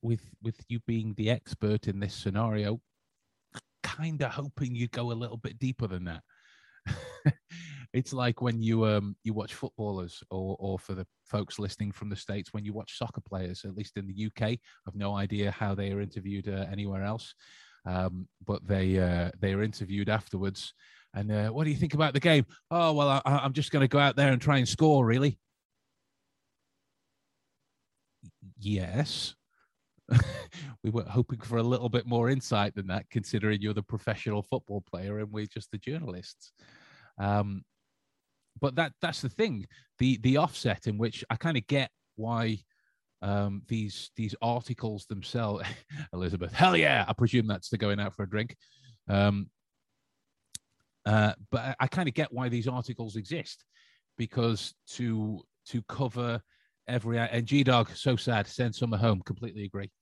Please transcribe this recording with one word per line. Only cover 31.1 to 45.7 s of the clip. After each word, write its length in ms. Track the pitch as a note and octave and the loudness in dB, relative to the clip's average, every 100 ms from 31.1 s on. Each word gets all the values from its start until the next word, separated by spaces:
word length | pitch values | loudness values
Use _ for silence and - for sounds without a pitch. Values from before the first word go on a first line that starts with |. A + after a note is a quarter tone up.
| G#2 A#2+ A#2+ | 0 0 -4
for 180 | G#2+ A#2 | -2 0
a 40 | |
little 260 | A#2 B2 A#2+ | 2 0 2
bit 180 | A#2+ A#2+ | 0 2
more 220 | A#2+ A#2 | 2 4
insight 460 | C3+ - A2 G2+ | 2 2 2 2
than 140 | G#2 F#2+ | 0 -4
that, 200 | F2+ - | -4 -2
considering 540 | A#2 G2 A2 G#2+ G#2 | -6 -2 0 2 0
you're 100 | G#2 | 0
the 100 | G#2+ | -2
professional 600 | G2 A2 - G#2+ - G#2 | -4 -6 -4 -4 -2 -4
football 380 | G2+ C3 - G2+ | -2 -6 -4 -10
player 400 | - F2 F#2+ G#2 | -8 -8 -6 -6
and 100 | G#2 | -6
we're 160 | G#2+ G#2 | -6 -8
just 240 | - - | -10 -10
the 80 | G#2 | -10
journalists. 760 | B2 D#3 D3 F2+ - - - _ - - - - - - | -8 -8 -8 -10 -12 -20 -20 _ -20 -20 -20 -20 -20 -4
Um, 440 | G2+ G2+ G2+ G2 - _ _ _ _ _ _ _ _ - | 0 2 0 -6 -10 _ _ _ _ _ _ _ _ -2
but 140 | C#3+ | 0
that, 180 | B2+ D#3+ - | 2 -2 0
that's 220 | - - | -4 -2
the 60 | B2+ | -6
thing, 380 | - A3 A#2 F#2+ - _ _ | 0 0 0 -8 -16 _ _
the, 200 | B2+ A2+ | 2 4
the 140 | B2+ C3+ | 4 6
offset 500 | E3+ - B2 G2 - | 4 2 0 0 -2
in 100 | G#2 | 0
which 260 | A2+ - - | -2 -4 -6
I 60 | A#2+ | -2
kinda 240 | E3 C#3+ | 0 0
get 300 | G2+ C#3 B2+ _ _ - | 2 0 0 _ _ -8
why, 420 | A2+ A#2 A2+ G#2+ _ _ _ _ _ _ | -2 0 0 -2 _ _ _ _ _ _
um, 400 | G2+ G2+ G2+ G2 - | -2 0 0 -2 -4
these, 420 | A2+ G#2 - - - | -4 -4 -8 -12 -6
these 180 | A2 - | -6 -2
articles 640 | A#2 A#2+ - B2 A2+ G#2 - | -2 -2 -4 -6 -6 -6 -8
themselves, 580 | G2+ - B2 A2 G2+ F#2 | -10 -6 -4 -2 -2 -6